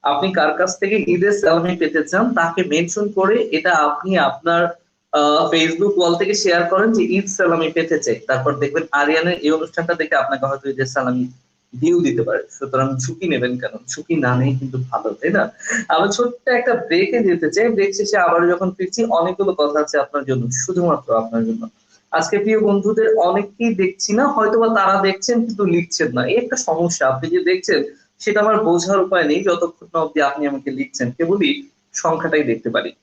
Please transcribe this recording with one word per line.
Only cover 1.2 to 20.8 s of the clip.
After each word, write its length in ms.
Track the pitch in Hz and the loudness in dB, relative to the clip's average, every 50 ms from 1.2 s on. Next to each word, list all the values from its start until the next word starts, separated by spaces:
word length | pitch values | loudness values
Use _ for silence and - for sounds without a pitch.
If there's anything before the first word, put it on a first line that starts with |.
| 180 202 208 | 2 2 0
স্যালামি 440 | 202 - 165 165 170 170 180 180 | 2 2 4 2 4 2 0 -2
পেতে 320 | 170 170 151 151 165 151 - | -2 -2 -2 0 -2 -2 0
চান 260 | - 185 226 247 - | 0 0 0 2 2
তাকে 280 | - - 135 135 - 180 | 0 0 0 0 -2 -2
মেনশন 500 | 143 147 156 170 170 - 208 208 202 202 | 0 0 -2 -2 -2 -2 -4 -4 -2 0
করে 360 | 196 190 190 214 240 - - - | 0 2 2 2 2 0 0 -2
এটা 200 | 156 156 185 175 | -2 0 2 2
আপনি 460 | 160 151 147 147 160 - 190 190 175 | 2 2 0 -2 -4 -4 -2 0 2
আপনার, 480 | 147 135 131 - - 165 170 170 175 170 170 - _ _ _ _ _ _ - | 2 0 -2 -2 -2 0 2 2 2 0 -2 -6 _ _ _ _ _ _ 0
আহ, 380 | 147 147 147 147 156 - - 165 | 2 2 4 4 4 2 2 2
Facebook 400 | 165 160 165 165 - 202 202 - | 2 2 2 2 2 0 2 2
ওয়াল 180 | - 339 - 170 | 2 2 2 2
থেকে 200 | 170 202 190 208 | 2 0 0 0
শেয়ার 300 | 202 - 196 170 170 170 | 0 2 2 2 2 2
করেন 280 | 170 190 190 208 226 226 | 2 2 2 2 4 4
যে 120 | 226 175 | 2 2
ঈদ 220 | - - 190 196 | 2 0 0 -2
স্যালামি 460 | 196 - - 190 175 170 165 160 156 160 | -2 -2 0 2 2 2 2 0 0 0
পেতে 260 | 175 165 165 170 147 | -2 0 0 -2 -2
চাই। 160 | - 131 113 | 0 -2 -4
তারপর 440 | 107 - - 135 127 127 147 143 - | -4 -2 -2 -2 0 0 -2 0 0
দেখবেন 240 | 143 139 143 165 160 - - | -2 -2 -2 -4 -4 -2 0
আরিয়ানের 420 | 143 143 147 156 160 165 175 180 | 0 2 2 2 2 2 0 -2
এই 160 | - - 147 | 0 0 0
অনুষ্ঠানটা 440 | 156 160 156 165 - - 165 170 170 | 2 2 0 -4 -4 -6 -2 -2 -2
দেখে 220 | 165 160 151 - | -2 -2 0 0
আপনাকে 300 | 143 131 135 139 131 131 | 0 0 0 -2 -2 -2
হয়তো 240 | 135 135 139 135 139 | -4 -4 -4 -4 -6
ঈদের 160 | 135 127 135 | -4 -4 -4
স্যালামি 420 | 127 - 135 131 123 127 127 123 123 127 - _ _ _ _ _ _ - 123 | -4 -2 -4 -2 -2 -2 -2 -2 -4 -6 -16 _ _ _ _ _ _ -10 -2
দিয়েও 200 | 131 160 175 175 | 0 2 2 4
দিতে 220 | 165 139 117 117 113 | 2 2 0 0 -2
পারে। 200 | 104 107 - - - - - | 0 -2 -4 -4 -6 -12 -12
সুতরাং 380 | 135 - - 131 135 135 135 | -10 -4 -2 0 0 0 -2
ঝুঁকি 320 | 127 127 131 170 165 190 175 | -4 -6 -6 -6 -6 -4 -2
নেবেন 300 | 151 127 123 123 123 123 | -2 0 -2 -2 -4 -4
কেন? 200 | 123 107 - 110 - - | -6 -8 -10 -10 -14 -12
ঝুঁকি 280 | - - 151 _ 165 | -12 -12 -6 _ -2
না 200 | 156 135 123 123 | 0 0 0 2
নিয়ে 220 | 123 131 135 131 127 | 2 2 0 0 -2
কিন্তু 200 | 135 131 127 127 | -4 -6 -6 -6
ভালো, 320 | 127 - - 113 - 110 | -6 -4 -6 -4 -4 -4
তাই 200 | 101 - - 165 | -8 -4 -4 0
না? 200 | - 196 117 - - _ - - - - - - | 0 0 0 -2 -4 _ -10 -6 -4 -4 -2 0
আমরা 240 | 151 160 175 202 202 | 0 0 0 0 0
ছোট্ট 360 | - 240 240 240 - _ - | 0 -2 -2 -2 -4 _ 0
একটা 260 | 247 240 247 247 233 | 0 0 2 0 -2
ব্রেকে 460 | 170 160 - 160 170 196 - - 240 | -2 -2 0 0 0 2 2 0 0
যেতে 300 | 226 190 175 165 165 147 | 2 2 2 2 0 -2
চাই। 180 | - 180 220 240 | 0 2 0 2
ব্রেক 260 | 226 196 196 196 196 | 2 2 0 0 0
শেষে 220 | 196 220 208 - | -2 -4 0 2
আবার 340 | 208 175 170 170 170 175 170 | 2 2 4 4 4 4 2
যখন 200 | 180 175 185 185 | 2 0 -2 -4
ফিরছি, 340 | 185 _ 190 185 - - 226 | -4 _ -6 -6 -2 -2 -2
অনেকগুলো 480 | 226 - 165 170 180 185 - 196 196 185 | 0 0 0 0 -2 -2 -2 -2 -2 0
কথা 280 | - 147 147 147 151 | 0 0 0 2 0
আছে 180 | 151 147 - 151 | -2 0 0 -2
আপনার 260 | 139 139 - 143 135 | -2 -2 -4 -6 -4
জন্য, 260 | 131 131 127 120 120 | -2 -2 -2 -2 -4
শুধুমাত্র 680 | 123 - - - - 180 | -4 -6 -4 -4 -2 0